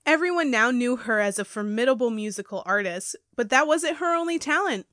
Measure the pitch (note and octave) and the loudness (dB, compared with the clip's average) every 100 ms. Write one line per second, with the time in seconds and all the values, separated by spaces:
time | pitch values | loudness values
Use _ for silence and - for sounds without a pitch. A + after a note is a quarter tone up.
0 | D4 D#4 F4+ F4 D4+ A3+ A#3 B3 A#3+ B3 | 2 2 2 0 2 2 2 2 2 0
1 | A#3 G#3+ G#3 G3 G3 G#3+ G#3 G#3+ B3+ A#3+ | 0 0 0 -2 -6 -6 -4 0 2 2
2 | A#3+ A3 G#3+ G3+ G3 G3 - G3+ F#3+ F3 | 0 -2 -6 -8 -10 -8 -2 -2 -2 -6
3 | - - _ - G#3+ C4 D4+ D#4 D#4+ D#4+ | -10 -12 _ -6 0 2 4 2 0 -2
4 | E4+ E4+ E4+ E4+ - D#4 G4 G#3 - | 0 0 0 -4 -2 -2 0 -4 -8